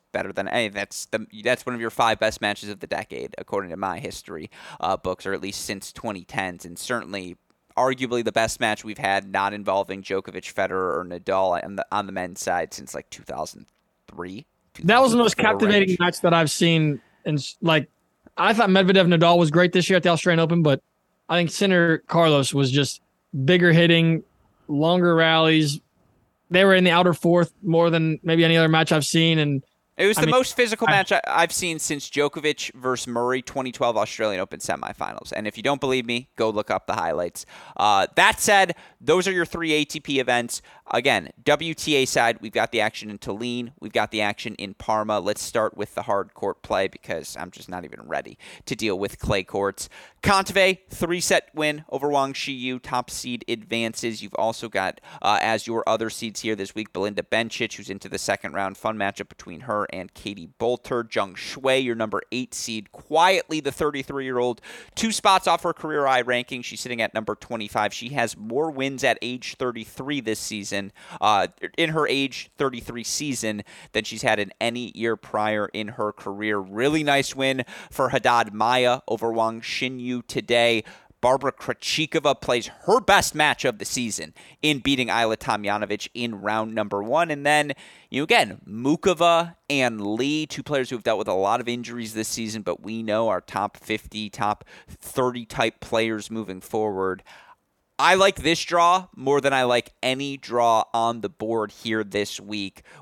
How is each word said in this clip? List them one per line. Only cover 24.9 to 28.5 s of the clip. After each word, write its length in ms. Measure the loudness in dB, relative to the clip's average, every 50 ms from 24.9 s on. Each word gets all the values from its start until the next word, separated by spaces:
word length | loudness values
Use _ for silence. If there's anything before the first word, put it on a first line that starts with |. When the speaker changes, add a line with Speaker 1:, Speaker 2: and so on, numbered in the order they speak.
| 4 4 4 4 6
Speaker 2:
rallies. 680 | 6 6 6 6 6 6 6 4 4 4 2 -2 -6 -10 _ _ _ _ _ _ _ _ _ _ _ _ 0
They 140 | 4 6 6
were 100 | 6 6
in 80 | 6
the 80 | 6 6
outer 240 | 6 6 4 4 2
fourth 380 | 2 2 4 4 4 4 2 -2 _
more 260 | -2 2 4 4 4 4
than 300 | 4 2 2 0 0 -2 0
maybe 200 | 2 4 4 6
any 120 | 6